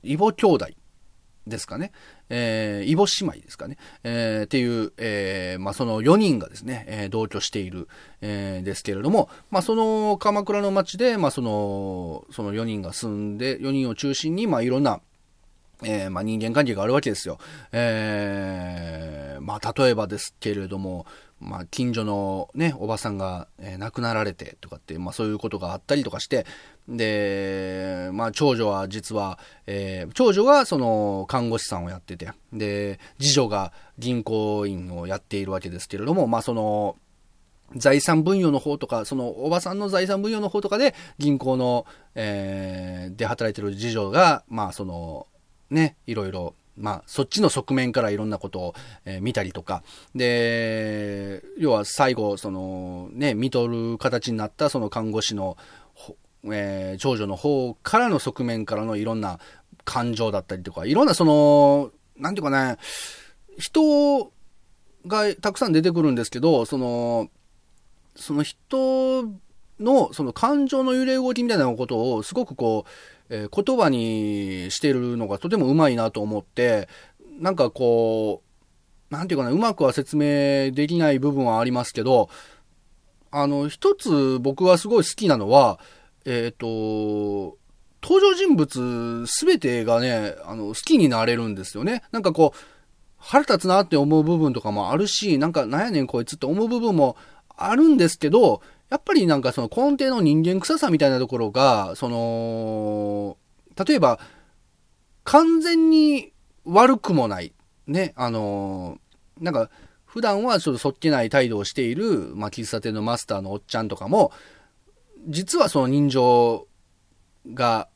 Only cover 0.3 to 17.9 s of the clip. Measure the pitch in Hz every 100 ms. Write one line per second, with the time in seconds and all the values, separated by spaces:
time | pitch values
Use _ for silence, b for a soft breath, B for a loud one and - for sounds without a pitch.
0.3 | 214 214 147 82 - _ _ - _ _
1.3 | _ - 113 - 98 190 b b b _
2.3 | 120 117 110 107 104 101 160 202 - 175
3.3 | - - - - - B B 117 117 113
4.3 | 107 104 135 120 117 110 - 113 104 98
5.3 | 95 90 92 95 101 123 110 117 196 208
6.3 | 123 - - 113 123 110 107 101 110 110
7.3 | 101 - 107 92 90 82 B B B 107
8.3 | 101 98 92 92 98 - 98 131 214 -
9.3 | B B 190 - 226 220 220 214 202 214
10.3 | 208 196 202 202 196 185 185 247 220 151
11.3 | 131 117 104 101 98 98 92 85 78 -
12.3 | - 104 104 113 104 90 - 117 104 104
13.3 | 104 127 131 135 139 127 110 143 135 156
14.3 | 175 226 135 120 127 143 104 _ _ _
15.3 | _ _ _ _ _ 110 107 95 90 107
16.3 | 110 113 120 135 98 104 135 131 101 90
17.3 | - B B B 117 120